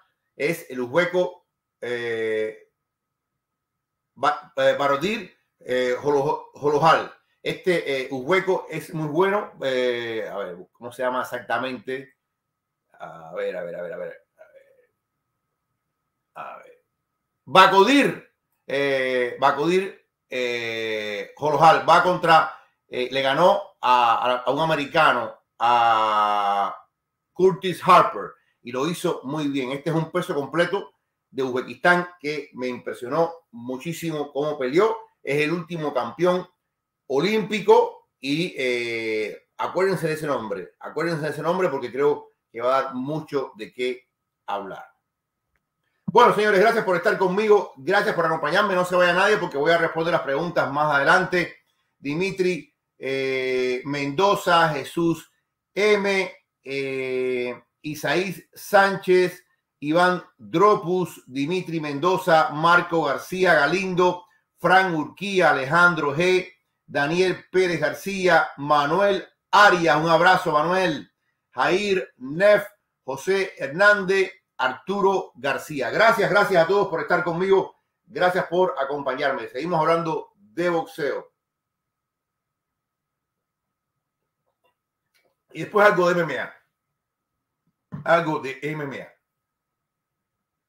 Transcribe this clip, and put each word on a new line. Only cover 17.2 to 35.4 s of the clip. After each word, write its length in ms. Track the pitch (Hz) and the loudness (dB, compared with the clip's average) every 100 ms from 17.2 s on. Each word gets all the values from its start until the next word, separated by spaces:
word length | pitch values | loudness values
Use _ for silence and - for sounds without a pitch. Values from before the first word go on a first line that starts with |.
| _ _ - | _ _ 0
Bakodir, 880 | 180 185 196 196 277 214 - - _ _ _ - | 6 6 8 6 6 2 -2 -14 _ _ _ -6
eh, 680 | 139 139 135 131 127 120 - | -2 0 0 0 -2 -2 0
Bakodir, 680 | 135 139 165 185 190 - _ _ - | 0 2 0 0 -2 -12 _ _ -12
eh, 1040 | 127 123 120 117 113 113 107 107 104 98 - | -6 -4 -4 -6 -6 -4 -4 -6 -8 -10 -6
Holojal 500 | 147 143 165 175 - | -2 4 6 6 4
va 140 | 170 | 4
contra, 560 | 180 170 160 160 - - _ _ _ | 4 0 2 2 2 -6 _ _ _
eh, 220 | 120 127 | -8 -4
le 100 | 135 | -2
ganó 400 | 135 143 180 202 - - | 0 2 4 2 -2 -6
a, 340 | 123 123 120 110 | 2 4 4 2
a, 220 | 123 127 | 0 -2
a 140 | 127 | -2
un 100 | 139 | -2
americano, 760 | 160 151 143 160 151 123 110 - _ - | -2 -2 -2 2 2 2 -4 -12 _ -2
a 1160 | 117 120 117 110 107 107 104 104 101 101 95 - _ _ _ _ _ | 2 4 4 2 2 0 0 0 0 -2 -2 -6 _ _ _ _ _
Curtis 480 | - 185 185 185 165 180 | 0 0 2 -6 -4 4
Harper, 460 | 175 151 104 90 - _ _ | 6 6 -2 -12 -14 _ _
y 100 | 117 | -10
lo 160 | 127 151 | -4 -4
hizo 340 | 175 175 151 | -4 -4 -4
muy 240 | 127 151 143 | -6 -6 -4
bien. 220 | 139 123 | -4 -6
Este 180 | 139 170 | -6 -4
es 60 | 156 | -2
un 160 | 160 | -2
peso 220 | 180 170 | -6 -4
completo 600 | 151 135 160 170 196 - _ _ _ _ | -6 -4 -2 -2 -2 -8 _ _ _ _
de 140 | 123 | -6
Uzbekistán 640 | 131 123 - 117 175 175 170 - | -4 -4 -6 -2 2 2 0 -8
que 300 | 147 151 - | -8 -8 -10
me 140 | 117 127 | -10 -8
impresionó 640 | 120 - 107 120 151 170 - _ | -8 -10 -12 -6 -2 -2 -4 _
muchísimo 800 | 117 123 131 170 165 165 151 139 | -16 -12 -10 -8 -8 -6 -6 -6
cómo 260 | 135 151 143 | -4 -4 -4
peleó. 380 | 127 151 220 - - _ | -2 2 2 0 -10 _
Es 200 | - 147 | -4 -2